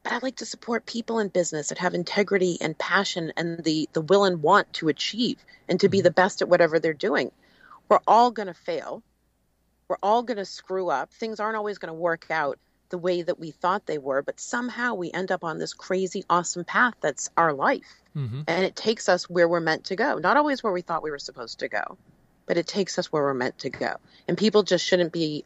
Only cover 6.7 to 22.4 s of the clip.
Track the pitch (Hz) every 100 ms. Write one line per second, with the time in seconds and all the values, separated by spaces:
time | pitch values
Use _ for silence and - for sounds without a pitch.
6.7 | 160 160 151 196 269 131 - _ _ -
7.7 | - - - - 208 247 220 196 170 -
8.7 | 160 - 170 - _ _ _ _ _ _
9.7 | _ - 180 196 226 240 208 190 - -
10.7 | 190 175 135 151 _ 226 214 214 220 208
11.7 | 196 170 160 170 165 - 160 143 - _
12.7 | _ _ 180 170 175 165 - 160 - 175
13.7 | 196 - 156 135 135 139 - - 240 247
14.7 | 220 247 214 175 170 190 185 170 160 165
15.7 | - - 185 185 196 - 170 170 175 170
16.7 | 196 247 - 156 - - - 165 139 175
17.7 | 277 - - _ 151 127 127 151 175 185
18.7 | - 214 226 - 180 - 175 170 170 160
19.7 | 156 - 185 277 196 175 254 302 262 247
20.7 | 180 175 165 156 143 - 127 117 - 135
21.7 | 107 - - _ _ _ _